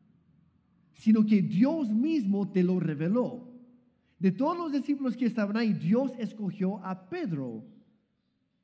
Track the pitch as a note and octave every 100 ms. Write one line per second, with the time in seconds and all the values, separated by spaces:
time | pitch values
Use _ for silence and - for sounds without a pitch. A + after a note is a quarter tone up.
0 | _ _ _ _ _ _ _ _ _ _
1 | A3 G#3+ G#3+ G#3 D#3+ F3 C4 D#4+ A#3+ G#3+
2 | D4 D#4+ G3 G3+ F#3+ F#3+ F3+ F#3 D#3+ D3
3 | E3 A#3 F#3+ - - - - _ _ _
4 | _ - F#3 F#3 C#4+ F4 E4 C#4 B3 C#4+
5 | C4 - A#3+ - G3+ G#3+ A#3 D#3+ D#3+ A3+
6 | C4+ - A3 - G3 - F#3 G#3 F#3+ F#3
7 | - F4+ C#4 D3+ C3 A2 - - _ _
8 | _ _ _ _ _ _